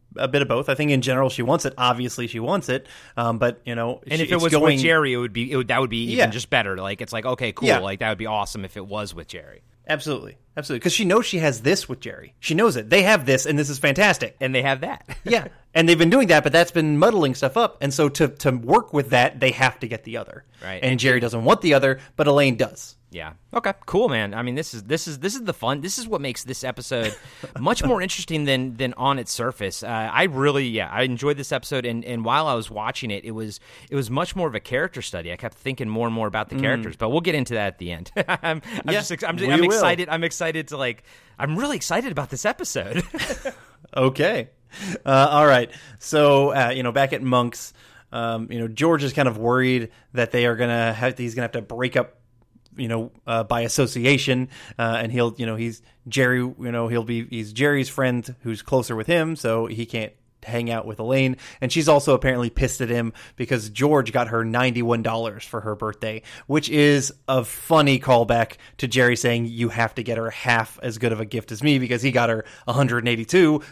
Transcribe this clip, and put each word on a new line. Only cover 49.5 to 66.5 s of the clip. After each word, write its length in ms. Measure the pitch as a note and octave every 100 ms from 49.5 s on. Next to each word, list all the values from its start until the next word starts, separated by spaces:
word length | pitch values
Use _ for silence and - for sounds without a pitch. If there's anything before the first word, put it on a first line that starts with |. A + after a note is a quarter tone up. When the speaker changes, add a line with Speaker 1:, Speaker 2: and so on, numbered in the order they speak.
| B2+ B2+ B2+ A2+ - _
Speaker 1:
that 180 | A#2+ A#2
they 140 | B2 A#2+
are 100 | A#2
gonna 380 | A#2+ A#2 A2+
have, 240 | A2 B2+ B2
he's 180 | A#2+ A#2
gonna 80 | A#2
have 60 |
to 80 | A#2
break 340 | G2+ A#2 B2+ B2+
up, 200 | A#2+ _ _ _ _ _ _ -
you 100 | A#2
know, 240 | A2+ A#2 - -
uh, 160 | A2+
by 180 | A2 A#2
association, 880 | A#2 - B2+ B2+ B2 C#3 C3+ B2+ B2+ - - -
uh, 200 | A#2 A2+
and 100 | A2+
he'll, 220 | B2 A#2 A#2
you 80 | A2+
know, 100 | A2
he's 240 | A#2 A2 _ _ A#2
Jerry, 300 | C3+ B2+ B2+
you 160 | B2 - A#2+
know, 160 | A#2 A2+
he'll 160 | A#2+
be, 220 | A2+ A#2 A#2
he's 260 | A#2 G#2
Jerry's 380 | G#2+ D3 C#3+ C3
friend 440 | - B2+ A#2+ A2+ B2
who's 180 | A#2 A2
closer 340 | - C3 - A2+
with 120 | A2
him, 280 | E3+ D#3+ D#3+
so 300 | A#2 A2+ A2+
he 200 | A2 A2+
can't 280 | A#2 G#2+ - _ _
hang 280 | - A#2+ A#2
out 140 | A2+ G#2+
with 120 | G#2
Elaine. 380 | A2+ C3+ C3 B2+ - -
And 120 | B2+
she's 160 | E3 D3+
also 280 | D3 D3+ B2
apparently 340 | C3+ B2 A#2+
pissed 320 | - B2+ -
at 80 | A#2
him 240 | A#2+ A#2 - - -
because 340 | B2 B2+ G#2+
George 420 | G#2+ D3 D3 A#2
got 180 | B2+ A#2
her 140 | A#2 A2+
ninety-one 580 | A#2+ B2+ A#2+ A#2 A#2
dollars 400 | A2+ A2+ A2+ G2+
for 180 | - A2+
her 140 | G#2+ G#2
birthday, 460 | A2 G#2 A2+ A2 - -
which 220 | -